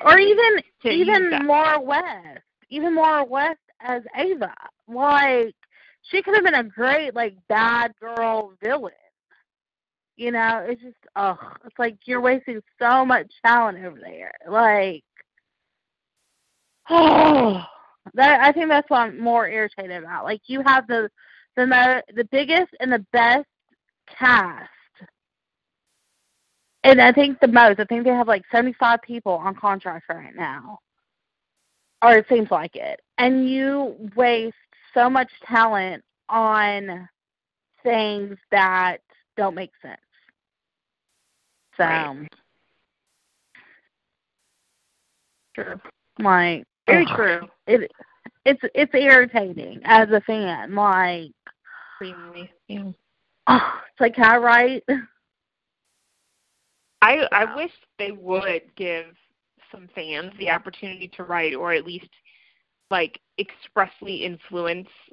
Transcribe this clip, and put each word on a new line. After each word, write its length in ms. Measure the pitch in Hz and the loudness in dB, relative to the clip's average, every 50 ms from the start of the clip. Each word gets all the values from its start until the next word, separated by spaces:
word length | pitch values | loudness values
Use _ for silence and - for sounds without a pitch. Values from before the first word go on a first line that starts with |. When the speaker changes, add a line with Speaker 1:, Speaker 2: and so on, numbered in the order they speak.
| - | 6
Speaker 1:
or 140 | 294 339 381 | 6 6 6
even, 420 | 392 403 415 427 466 453 427 320 - _ _ _ - | 6 4 4 4 4 2 2 0 -4 _ _ _ -4
Speaker 2:
to 100 | 233 320 | -2 0
use 140 | 339 370 | 0 2
Speaker 1:
even 240 | 381 427 381 370 349 | 2 2 2 2 0
Speaker 2:
that. 120 | 320 - 285 | -2 -2 0
Speaker 1:
Maura 360 | 294 294 302 311 311 302 302 | 2 2 2 2 2 0 -2
West. 640 | 254 262 285 311 359 330 233 185 170 156 139 - _ _ _ _ _ - | -2 -2 -4 -4 -4 -6 -12 -14 -16 -20 -20 -20 _ _ _ _ _ -14
Even 240 | 254 302 311 349 320 | -10 -6 -4 -2 0
Maura 300 | 320 320 320 311 294 277 | 2 2 2 2 0 -2
West 360 | 240 254 277 294 330 320 _ _ _ _ _ | -2 -2 -2 -2 -4 -4 _ _ _ _ _
as 240 | 233 247 247 240 214 - - | -8 -6 -6 -6 -8 -10 -8
Ava. 380 | 254 311 381 370 277 202 180 - - - - _ _ _ | -6 -4 -4 -4 -4 -6 -10 -10 -16 -20 -20 _ _ _
Like, 680 | 220 233 247 277 294 285 285 277 269 254 240 233 220 - _ _ _ _ _ _ _ _ _ _ | -14 -6 -2 0 2 2 2 2 2 2 0 -2 -2 -6 _ _ _ _ _ _ _ _ _ _
she 180 | - - 392 | -6 -6 -4
could 140 | 381 392 403 | -2 2 2
have 80 | 427 359 | 2 2
been 100 | 370 302 | 2 0
a 100 | 254 233 | 0 -4
great, 520 | 208 - 220 233 262 285 311 311 262 220 | -4 -8 -4 -2 0 0 -2 -2 -4 -6
like, 180 | 240 233 208 190 185 _ - | -6 -6 -6 -8 _ _ -2
bad 460 | 214 220 226 233 233 240 233 233 220 _ | 0 0 0 0 0 -2 -4 -4 -8 _
girl 540 | 220 226 233 233 226 226 220 220 208 196 190 - 202 | -16 -12 -6 -4 -4 -2 -2 -4 -6 -8 _ -10 -6
villain. 300 | 220 269 294 226 180 _ _ _ _ _ _ _ _ _ _ _ _ _ _ _ _ _ _ _ _ _ _ _ _ _ | -4 -4 -4 -6 -10 _ _ _ _ _ _ _ _ _ _ _ _ _ _ _ _ _ _ _ _ _ _ _ _ _
You 120 | - 233 240 | -10 -8 -6
know, 340 | 240 226 226 226 226 220 175 | -2 -2 0 0 -2 -4 -6
it's 160 | 226 247 226 240 | -8 -10 -10 -12
just, 140 | 254 226 _ _ _ - | -20 -20 _ _ _ -6
ugh. 240 | 202 202 190 175 - - - - - _ | -4 -4 -4 -4 -6 -12 -20 -20 -20 _
It's 140 | 233 _ - | -18 _ -6
like 180 | 240 233 214 _ - | -6 -6 -6 _ -10
you're 160 | 247 247 247 | -8 -6 -2
wasting 400 | 247 247 262 254 - 262 233 214 - _ _ | 0 0 0 0 -4 -10 -12 -12 -14 _ _
so 260 | - 240 240 254 262 262 | -4 0 2 2 2 2
much 280 | 254 254 208 151 - _ _ - | 2 0 -2 -2 -6 _ _ 2
talent 400 | 233 233 240 233 214 185 185 185 | 2 4 4 2 -2 -4 -8 -14
over 160 | 180 151 - | -16 -16 -16
there. 340 | - 87 82 82 92 - - - - | -20 -20 -18 -18 -18 -18 -18 -18 -12
Like, 560 | 170 202 220 233 220 208 202 190 190 165 147 _ _ _ _ _ _ _ _ _ _ _ _ _ _ _ _ _ _ _ _ _ _ _ _ _ _ _ _ _ _ _ _ _ _ _ _ _ | -4 0 2 4 4 4 2 0 -2 -6 -12 _ _ _ _ _ _ _ _ _ _ _ _ _ _ _ _ _ _ _ _ _ _ _ _ _ _ _ _ _ _ _ _ _ _ _ _ _
<sighs> 40 | - | 2
oh, 720 | 330 339 320 302 - - 311 311 302 269 240 220 190 180 175 - - - _ _ _ _ _ - - | 4 6 6 6 6 6 6 6 6 4 4 2 0 -2 -8 -14 -20 -20 _ _ _ _ _ -8 0
that, 280 | 233 269 285 285 240 | 2 4 6 6 6
I 100 | 262 285 | 4 4
think 160 | 285 311 320 | 2 2 0
that's 220 | 320 294 285 285 - | 2 2 0 2 2
what 100 | 294 247 | 0 0
I'm 180 | 233 220 139 | 0 -2 -4
more 300 | 170 233 233 233 233 214 | -6 -4 0 0 0 0
irritated 560 | 160 214 220 214 208 - 202 190 185 180 175 160 | -2 -4 -6 -6 -6 -8 -14 -16 -14 -14 -14 -14
about. 220 | 165 175 160 104 | -12 -12 -10 -8
Like, 160 | 170 214 208 _ | -8 -10 -10 _
you 140 | - 262 269 262 | -10 -8 -2 2
have 200 | 269 262 262 226 | 2 2 2 0
the, 240 | 214 240 226 214 208 _ _ _ _ _ _ _ _ - | -2 -4 -4 -4 -6 _ _ _ _ _ _ _ _ -4
the 100 | 254 247 | -2 0
mo-, 360 | 254 254 247 247 254 254 247 - _ 202 | 2 2 4 4 2 2 0 -4 _ -8
the 120 | 233 226 | -8 -6
biggest 480 | - 262 269 285 254 320 359 359 - - - | -2 -2 -2 0 0 0 0 0 -2 -6 -8
and 100 | 254 254 | -4 -2
the 140 | 247 220 190 - - | -2 -4 -4 -2 0
best 340 | 240 233 233 247 285 285 _ _ _ _ _ _ _ _ _ _ _ _ | 2 4 4 2 0 -2 _ _ _ _ _ _ _ _ _ _ _ _
cast. 640 | - - - 254 247 247 220 190 175 - - - - _ _ _ _ _ _ 180 - _ _ _ _ _ _ _ _ _ _ _ _ _ _ _ _ _ _ _ _ _ _ _ _ _ _ _ _ _ _ _ _ _ - - | -20 -10 -2 2 2 2 2 0 -2 -8 -14 -20 -20 _ _ _ _ _ _ -20 -20 _ _ _ _ _ _ _ _ _ _ _ _ _ _ _ _ _ _ _ _ _ _ _ _ _ _ _ _ _ _ _ _ _ 2 6
And 180 | 262 269 247 | 6 8 8
I 120 | 240 247 247 | 8 6 6
think 260 | 285 285 277 262 - | 4 2 2 2 2
the 80 | 277 | 2
most, 320 | 240 226 240 240 214 202 208 | 4 6 6 6 6 6 2
I 60 | 208 | -2
think 180 | - 233 233 240 | -4 -4 -2 0
they 60 | 254 | 0
have, 180 | 247 240 233 | 0 0 0
like, 160 | 226 214 185 - - | 0 -2 -2 -2 -2
seventy-five 500 | - 233 247 254 233 - 254 233 233 233 | -2 0 0 -2 -2 0 0 0 0 0
people 300 | - - 240 233 - 196 | -2 -10 -14 -10 -6 -6
on 240 | 180 160 165 196 196 | -6 -4 -6 -8 -8
contract 540 | - - 202 196 190 - 185 165 165 _ - | -4 -4 -4 -4 -4 -8 -12 -14 -14 _ -14
right 260 | 165 165 147 - - | -14 -14 -14 -20 -14
now. 440 | - 170 143 135 143 120 - 208 - _ _ _ _ _ _ _ _ _ _ _ _ _ _ _ _ _ _ _ _ _ _ _ - 226 | -12 -10 -10 -10 -12 -16 -20 -20 -20 _ _ _ _ _ _ _ _ _ _ _ _ _ _ _ _ _ _ _ _ _ _ _ 4 6
Or 140 | 240 233 | 6 6
it 80 | 214 214 | 6 4
seems 240 | - 262 233 214 - | 2 0 0 0 -2
like 240 | 190 156 160 170 - | -4 -4 -4 -8 -14
it. 240 | - - 71 - - _ _ - | -12 -12 -12 -12 -14 _ _ -6
And 320 | - 247 254 262 262 262 254 | -2 0 0 0 0 -2 -2
you 460 | 262 269 269 269 277 285 277 233 - - 220 202 202 | -2 -2 -4 -4 -4 -4 -6 -8 -10 -14 -16 -10 -4
waste 400 | 233 247 240 240 226 226 226 - _ _ _ _ _ _ _ - | -2 0 0 0 -2 -4 -8 -12 _ _ _ _ _ _ _ -2
so 160 | 247 240 254 | 0 0 2
much 220 | 262 262 254 - _ - - | 0 -2 -4 -4 _ -20 -10
talent 560 | - 240 226 226 226 214 196 185 185 170 - _ _ _ _ _ | -2 0 2 2 2 0 -2 -4 -6 -10 -14 _ _ _ _ _
on 800 | - 220 226 220 220 214 214 208 208 202 202 202 190 175 180 180 - _ _ _ _ _ _ _ _ _ _ _ _ _ _ | -4 -2 0 0 0 0 0 0 -2 -4 -6 -10 -12 -14 -16 -18 -20 _ _ _ _ _ _ _ _ _ _ _ _ _ _
things 560 | - 240 233 220 214 214 208 202 202 202 196 - _ - | -4 -2 -2 -2 -2 -4 -6 -8 -10 -12 -14 -16 _ -2
that 460 | 202 196 190 185 185 185 185 185 170 - _ _ _ _ _ _ - | 0 0 2 2 0 0 -2 -2 -4 -8 _ _ _ _ _ _ -6
don't 180 | - 202 196 165 | -4 -4 -4 -4
make 160 | 185 185 - _ _ | -8 -14 -16 _ _
sense. 160 | - 127 95 - _ _ _ _ _ _ _ _ _ _ _ _ _ _ _ _ _ _ _ _ _ _ _ _ _ _ _ _ _ _ _ _ _ _ _ | -20 -20 -20 -20 _ _ _ _ _ _ _ _ _ _ _ _ _ _ _ _ _ _ _ _ _ _ _ _ _ _ _ _ _ _ _ _ _ _ _
So, 80 | - 175 | -4 -2
Speaker 2:
Right. 420 | 165 165 160 156 147 135 143 151 151 _ _ _ _ _ _ _ _ _ _ _ _ _ _ _ _ _ _ _ _ _ _ _ _ _ - _ _ _ _ _ _ _ _ _ _ _ _ _ _ _ _ _ _ _ _ _ _ _ _ _ _ _ _ _ _ _ _ _ _ _ _ _ _ - | -2 -2 -4 -6 -8 -12 -14 -18 -20 _ _ _ _ _ _ _ _ _ _ _ _ _ _ _ _ _ _ _ _ _ _ _ _ _ -20 _ _ _ _ _ _ _ _ _ _ _ _ _ _ _ _ _ _ _ _ _ _ _ _ _ _ _ _ _ _ _ _ _ _ _ _ _ _ -14
True. 240 | 113 101 - - 190 _ - _ _ _ _ _ - | -14 -14 -12 -14 -18 _ -20 _ _ _ _ _ -2
Speaker 1:
like, 460 | 214 196 185 180 175 175 165 123 - _ _ _ - | 2 4 4 4 2 0 -2 -6 -12 _ _ _ 0
Speaker 2:
Very 200 | - - 339 330 | 2 4 4 4
Speaker 1:
ugh, 100 | - - | 0 -2
Speaker 2:
true. 260 | 233 214 185 170 170 185 - _ _ - | -2 0 -2 -2 -4 -6 -16 _ _ -2
Speaker 1:
it, 260 | 196 233 233 175 - _ _ - _ _ _ _ - _ _ - | 0 0 0 0 -4 _ _ -20 _ _ _ _ -20 _ _ 0
it's, 160 | 269 277 - 254 240 - | 0 0 0 -2 -6 0
it's 180 | 269 294 285 - | 0 0 2 2
irritating 840 | 254 285 277 262 254 247 247 - 226 202 185 170 156 - 87 104 - - | 2 4 6 6 6 4 2 -2 -4 -4 -4 -10 -12 -14 -16 -16 -8 2
as 240 | - 226 220 220 208 | 4 6 6 6 4
a 100 | 220 202 | 0 -2
fan. 540 | - - 220 220 202 180 165 123 104 147 196 | 0 -2 -6 -4 -4 -6 -6 -8 -10 -8 -4
Like, 560 | 202 208 202 185 185 185 180 175 170 160 143 - _ _ - _ _ _ - - - - - - - | -2 0 2 2 2 0 -2 -4 -8 -12 -18 -20 _ _ -20 _ _ _ -20 -20 -20 -20 -20 -20 -18
Speaker 2:
Extremely, 500 | 196 185 180 175 170 175 175 175 180 - _ _ _ | -18 -18 -18 -20 -20 -20 -20 -20 -20 -20 _ _ _
yeah. 240 | - 208 202 196 190 180 _ _ _ _ _ _ _ _ _ - | -16 -14 -14 -12 -14 -16 _ _ _ _ _ _ _ _ _ 0
Speaker 1:
ugh, 140 | - 254 240 - - - - - - | 2 2 2 2 -2 -8 -10 -16 -14
it's 120 | _ - | _ -2
like, 140 | 247 233 233 | -2 0 2
can 100 | 254 233 | 4 4
I 120 | 220 233 | 4 4
write? 460 | 240 240 240 233 240 247 254 262 233 - - 277 262 226 - _ _ _ _ _ _ _ _ _ _ _ _ _ _ _ _ _ _ _ _ _ _ _ _ _ _ _ _ _ _ _ _ _ _ _ _ _ - | 4 4 4 4 4 4 2 -2 -4 -4 -4 -4 -4 -6 -12 _ _ _ _ _ _ _ _ _ _ _ _ _ _ _ _ _ _ _ _ _ _ _ _ _ _ _ _ _ _ _ _ _ _ _ _ _ 2
Speaker 2:
I, 260 | 214 220 269 311 285 - | 2 2 2 0 -2 -2
I 120 | - 202 220 | 0 -2 -2
Speaker 1:
Yeah. 120 | 214 - | -2 -6
Speaker 2:
wish 160 | 190 226 - _ _ _ _ _ | -10 -10 -12 _ _ _ _ _
they 140 | - 202 196 | -14 -14 -12
would 500 | 202 196 180 185 185 190 196 190 170 165 _ _ _ | -14 -14 -10 -8 -6 -6 -6 -6 -8 -8 _ _ _
give 400 | - 185 175 170 165 165 165 175 _ _ _ _ _ _ _ _ _ _ _ | -12 -10 -10 -10 -10 -12 -16 _ _ _ _ _ _ _ _ _ _ _ _
some 160 | - 190 180 175 - | -20 -20 -20 -20 -18
fans 360 | - 160 156 151 147 175 185 202 | -16 -14 -12 -12 -12 -12 -14 -14
the 140 | - 196 175 | -10 -6 -4
opportunity 560 | 165 165 - 190 - - 208 190 185 - 185 180 - | -4 -4 -6 -14 -18 -16 -16 -16 -16 -16 -18 -20 -18
to 80 | - 180 | -18 -12
write, 320 | 175 175 170 165 156 131 | -8 -6 -4 -4 -6 -6
or 180 | 131 175 175 170 | -6 -6 -4 -4
at 120 | 156 156 | -4 -6
least, 240 | 175 175 180 - _ _ _ _ _ _ _ _ _ _ _ _ _ _ _ _ - | -8 -16 -18 -18 _ _ _ _ _ _ _ _ _ _ _ _ _ _ _ _ -6
like, 280 | 190 180 165 - _ - _ _ - - | -4 -4 -4 -6 _ -20 _ _ -12 -12
expressly 840 | 208 - - _ - - - 208 190 180 - - 196 196 185 - - | -12 -12 -12 _ -20 -8 -4 -4 -4 -4 -6 -20 -16 -14 -12 -12 -12
influence, 640 | 180 175 165 _ - 190 175 170 170 170 180 185 _ _ _ _ _ | -12 -14 -16 _ -14 -10 -8 -8 -8 -8 -10 -12 _ _ _ _ _